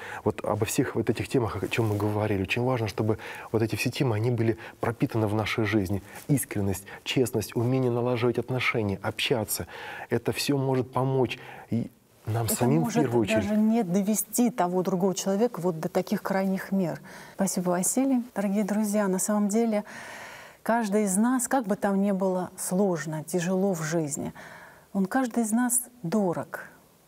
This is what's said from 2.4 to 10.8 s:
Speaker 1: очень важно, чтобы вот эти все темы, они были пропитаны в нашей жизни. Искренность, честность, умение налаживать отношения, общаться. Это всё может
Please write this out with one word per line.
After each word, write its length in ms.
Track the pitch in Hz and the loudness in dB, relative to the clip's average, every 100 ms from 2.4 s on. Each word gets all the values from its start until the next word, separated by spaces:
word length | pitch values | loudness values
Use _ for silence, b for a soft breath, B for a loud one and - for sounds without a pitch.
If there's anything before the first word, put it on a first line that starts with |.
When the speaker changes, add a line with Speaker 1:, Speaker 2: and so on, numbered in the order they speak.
Speaker 1:
очень 220 | 95 - | 0 0
важно, 240 | 123 127 110 | 0 0 -2
чтобы 300 | - 110 107 B B B | 0 0 0 B B B
вот 100 | 110 | 0
эти 140 | 113 107 | 2 0
все 140 | 127 | -2
темы, 260 | - 135 107 | 0 0 2
они 140 | 120 | 2
были 280 | 117 113 110 B - | 2 2 0 B -6
пропитаны 480 | 117 113 - 113 107 | -4 -2 -2 2 2
в 60 | |
нашей 300 | 107 104 - | 2 0 0
жизни. 380 | 107 107 92 101 B B - | 2 2 2 -2 B B 0
Искренность, 560 | 143 - 107 98 95 B B | 0 0 -2 -2 -2 B B
честность, 520 | - - 117 110 101 123 | -2 0 2 0 -2 0
умение 340 | 120 131 127 | 2 2 2
налаживать 480 | 120 123 123 123 120 | 2 0 2 2 0
отношения, 600 | - 127 - 120 104 95 | -2 -2 0 0 0 -2
общаться. 640 | 110 - - 123 107 - 87 B B B B | -4 -4 0 0 0 -6 -8 B B B B
Это 220 | 120 - | -2 0
всё 260 | 110 - 143 | -2 0 0
может 340 | 135 131 | 2 0